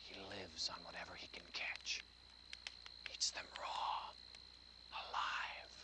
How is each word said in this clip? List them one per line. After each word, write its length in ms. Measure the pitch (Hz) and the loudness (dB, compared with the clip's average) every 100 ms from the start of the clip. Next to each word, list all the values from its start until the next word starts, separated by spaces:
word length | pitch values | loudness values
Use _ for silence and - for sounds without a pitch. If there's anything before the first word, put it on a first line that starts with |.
He 140 | - 98 95 | -8 -6 -4
lives 400 | - 190 - - | -4 -4 0 0
on 140 | - | 0
whatever 280 | - - - | -6 -4 -4
he 120 | - - | -6 -6
can 160 | - - | -6 -4
catch. 500 | - - - - - - - - - - - - - - - - | 0 2 2 2 2 0 -10 -16 -16 -8 -4 -4 -6 -10 -8 -6
Eats 180 | - - | 4 4
them 140 | - - - | 4 -4 -2
raw, 520 | - - - - - - - - - - - - - | 2 6 6 6 4 -8 -12 -12 -14 -14 -14 -14 -6
alive. 800 | - - - - - - - - - | -4 2 6 6 6 2 0 -6 -10